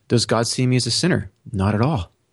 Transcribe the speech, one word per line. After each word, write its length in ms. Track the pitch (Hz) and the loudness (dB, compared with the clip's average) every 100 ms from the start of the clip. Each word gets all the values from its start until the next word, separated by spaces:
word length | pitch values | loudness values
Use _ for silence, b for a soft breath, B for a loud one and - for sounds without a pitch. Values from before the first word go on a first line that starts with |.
| _ | _
Does 180 | 117 - | 0 2
God 200 | 113 117 | 0 0
see 200 | - 127 | 0 0
me 100 | 127 | 2
as 100 | 120 | 0
a 40 | |
sinner? 400 | - - 123 92 _ - | -2 0 0 -4 _ -10
Not 220 | 98 95 | -2 0
at 60 | 104 | 2
all. 320 | 123 147 87 _ _ | 0 -2 -6 _ _